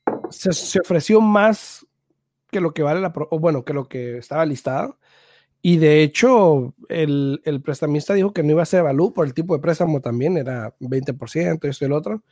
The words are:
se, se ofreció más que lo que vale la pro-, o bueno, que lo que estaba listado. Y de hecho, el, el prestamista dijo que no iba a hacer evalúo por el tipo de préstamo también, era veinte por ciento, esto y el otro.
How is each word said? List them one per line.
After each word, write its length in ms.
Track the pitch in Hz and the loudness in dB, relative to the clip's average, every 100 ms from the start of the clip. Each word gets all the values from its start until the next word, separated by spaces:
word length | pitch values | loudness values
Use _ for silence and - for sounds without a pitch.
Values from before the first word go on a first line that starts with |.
| - - - | -8 -6 -10
se, 220 | - 190 | -4 -4
se 280 | 160 - 196 | -2 -2 -2
ofreció 400 | - 170 - 214 | 0 0 4 4
más 680 | 220 208 214 208 - - _ _ _ _ _ _ _ | 4 4 2 0 -6 -18 _ _ _ _ _ _ _
que 100 | 185 | -4
lo 120 | 170 | -2
que 100 | 156 | 0
vale 180 | 147 170 | 0 0
la 120 | 185 | -2
pro-, 160 | 160 151 | -6 -6
o 80 | 160 | -2
bueno, 260 | 165 143 | 0 0
que 80 | 127 | -4
lo 160 | 143 131 | -8 -8
que 300 | 131 120 120 | -10 -10 -12
estaba 260 | - 151 160 | -6 -2 -2
listado. 520 | 131 - 131 269 - _ _ _ _ _ _ | -2 -4 -4 -6 -10 _ _ _ _ _ _
Y 160 | 175 170 | 2 4
de 240 | 156 151 | 6 6
hecho, 720 | 151 - 247 240 180 143 123 - - | 4 4 4 6 6 4 0 -10 -8
el, 520 | 165 151 143 139 139 | -4 0 0 -2 -4
el 160 | 156 139 | -4 -6
prestamista 540 | 156 139 151 147 - | -4 -4 -2 -2 0
dijo 180 | 202 196 | 0 0
que 100 | 185 | 0
no 80 | 151 | 2
iba 80 | 160 | 2
a 40 | |
hacer 160 | 160 185 | 2 2
evalúo 320 | 156 139 196 | 2 2 0
por 140 | 196 143 | 0 -2
el 80 | |
tipo 200 | 131 170 147 | -2 -2 -2
de 40 | |
préstamo 380 | 160 156 175 143 | 0 0 0 -2
también, 360 | 123 117 151 175 | -2 -2 0 -2
era 380 | 131 127 104 - | -4 -6 -10 -10
veinte 340 | 127 135 131 | -4 -4 -4
por 160 | 131 117 | -8 -6
ciento, 380 | 160 175 160 143 | -4 -2 -2 -4
esto 180 | 135 | -4
y 20 | 135 | -2
el 60 | |
otro. 300 | 147 165 220 _ | -2 -4 -10 _